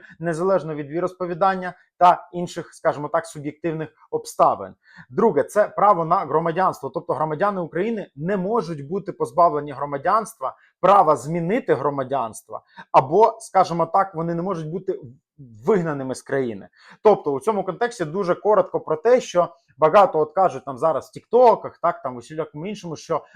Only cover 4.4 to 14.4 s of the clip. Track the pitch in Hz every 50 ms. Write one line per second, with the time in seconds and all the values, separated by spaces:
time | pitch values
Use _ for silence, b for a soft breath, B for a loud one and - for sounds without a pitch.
4.4 | 175 143 120 95 98 92 - B B B B B B - 123 151 220 226 151 143
5.4 | 127 - - 208 202 180 - - 190 208 202 165 165 160 175 196 175 131 139 160
6.4 | 170 170 160 185 190 175 139 - - - - 165 156 - 147 131 156 156 156 147
7.4 | 196 208 202 185 170 147 - 165 190 233 233 208 - - _ 135 151 180 208 190
8.4 | 175 196 226 240 185 165 165 143 139 139 180 202 196 - - - 156 127 127 165
9.4 | 170 175 147 147 143 147 135 127 143 143 143 135 135 175 202 226 214 - - _
10.4 | 131 123 b b b b b _ - 180 202 202 175 156 151 131 123 147 165 175
11.4 | 165 170 214 262 - - 156 123 135 147 143 139 131 123 135 135 117 113 101 -
12.4 | - - 110 117 B B B B B B - 165 135 131 156 202 226 220 - -
13.4 | - - - 190 170 143 165 170 160 165 - 196 190 190 - 160 165 170 170 165